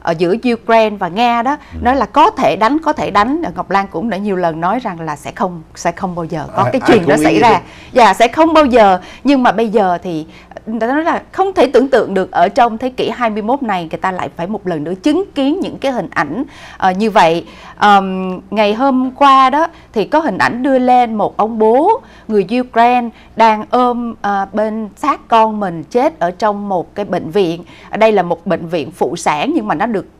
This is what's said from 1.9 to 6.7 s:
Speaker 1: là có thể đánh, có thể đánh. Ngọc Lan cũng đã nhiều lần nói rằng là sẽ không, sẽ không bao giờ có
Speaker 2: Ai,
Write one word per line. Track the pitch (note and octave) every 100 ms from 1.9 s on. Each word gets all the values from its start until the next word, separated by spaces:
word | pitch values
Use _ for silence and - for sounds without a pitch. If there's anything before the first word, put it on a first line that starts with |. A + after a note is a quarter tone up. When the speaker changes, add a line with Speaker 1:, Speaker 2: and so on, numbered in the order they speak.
| C4+
Speaker 1:
là | G#3
có | C#4+ E4
thể | - F#3 E3+
đánh, | A3 D4+
có | D#4
thể | D4+ D#3+
đánh. | G3+ A3 D#4+ D4+ E3+
Ngọc | E3+
Lan | F#3+ F#3+
cũng | E3 A3+
đã | F#3
nhiều | G#3 F#3
lần | E3+ D#3+
nói | E3+ A#3+
rằng | A3+ E3
là | D#3+ D3
sẽ | -
không, | - F#3 F3 - -
sẽ | F3
không | E3+ F#3+ F3
bao | D#3+
giờ | E3 C#3 -
có |
Speaker 2:
Ai, | G3